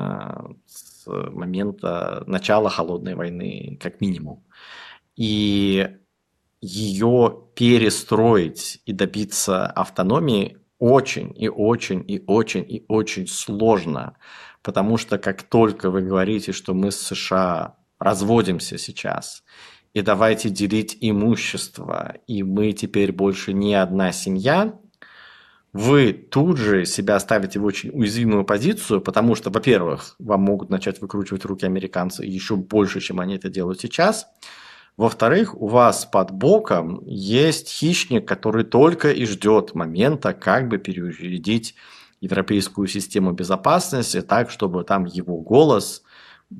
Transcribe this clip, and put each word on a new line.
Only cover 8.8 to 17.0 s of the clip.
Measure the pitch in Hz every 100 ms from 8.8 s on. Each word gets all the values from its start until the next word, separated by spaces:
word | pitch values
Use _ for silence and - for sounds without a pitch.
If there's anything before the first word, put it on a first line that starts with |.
| -
и |
добиться | 98 98 98 104 - - 92 98
автономии | - 92 - 92 135 160 107 98 - _ _
очень | 120 131 131 - - -
и | 110
очень | - 107 120 - 95 -
и | 101 -
очень | 104 113 117 -
и | 113 -
очень | 110 107 - 90
сложно, | - - 104 147 113 - 69 62 - - - - -
потому | - 101 101 113
что | - 101
как | 101 95
только | - 117 113 101 95
вы | 95
говорите, | 92 95 92 107 98
что | 92 -
мы | 92 101
с | 98